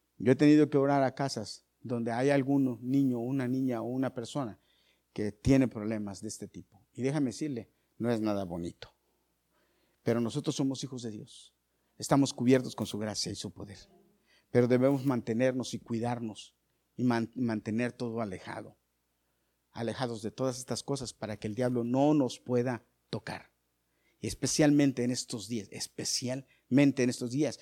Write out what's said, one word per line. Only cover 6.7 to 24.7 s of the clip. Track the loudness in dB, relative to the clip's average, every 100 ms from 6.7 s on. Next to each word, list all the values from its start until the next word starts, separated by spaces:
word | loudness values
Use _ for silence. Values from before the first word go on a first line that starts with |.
| _ _
Y | -4
déjame | -2 0 -2
decirle, | -4 -6 -6 -10 _ _ -6
no | -2
es | 0
nada | 0 -2
bonito. | -2 -6 -8 -10 -18 _ _ _ _ _ _ _ _ _ _ _
Pero | -2 0
nosotros | -2 -4 -4 -2
somos | -2 -4
hijos | -10 -10
de | -10
Dios. | -12 -16 -20 -20 _ _ _ _ -10
Estamos | 0 4 4
cubiertos | 2 4 4 4 -6
con | -6
su | -4
gracia | -6 -4 -6
y | -6
su | -10
poder. | -12 -16 -16 -20 _ _ _ _ _ _
Pero | 4 6
debemos | 6 6 4 2
mantenernos | 0 0 0 2 0 -4 -8
y |
cuidarnos | -6 -4 -4 -4 -8 -12 -18 _ _ _ _ -2
y |
man-, | 2 2 0 -4
mantener | -2 -2 -2 -2 -2
todo | -4 -6 -6
alejado. | -6 -8 -12 -14 -14 -20 _ _ _ _ _ _ _ _ _
Alejados | -8 -6 -4 -4 -4
de | -8
todas | -4 -4 -4
estas | -6 -8
cosas | -4 -6 -6
para | -10 -8 -8
que | -6
el | -2
diablo | -2 0
no | 0 2 4
nos | 4 2 -4
pueda | -2 0 0 -4 _ _ _
tocar. | -8 -8 -12 -12 _ _ _ _ _ _ _
Y | -8
especialmente | -4 -2 2 4